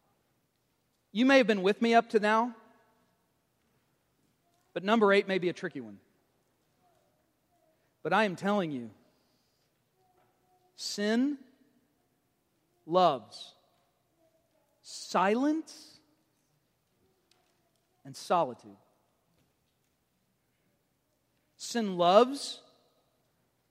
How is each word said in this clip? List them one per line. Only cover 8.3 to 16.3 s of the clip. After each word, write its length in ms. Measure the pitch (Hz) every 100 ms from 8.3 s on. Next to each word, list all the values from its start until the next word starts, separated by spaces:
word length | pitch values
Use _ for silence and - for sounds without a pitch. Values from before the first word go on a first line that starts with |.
| 156
telling 360 | 190 208 165
you, 180 | 131 113 - _ _ _ _ _ _ _ _ _ _ _ _ _ _ _ _ _ -
sin 600 | - - 208 233 285 277 - _ _ _ _ _ _ _ _ _ _ _ _ _ 156
loves 680 | 180 175 127 107 - - _ _ _ _ _ _ _ _ _ _ _ _ _
silence 1160 | - - - 185 190 233 294 311 - - - - _ _ _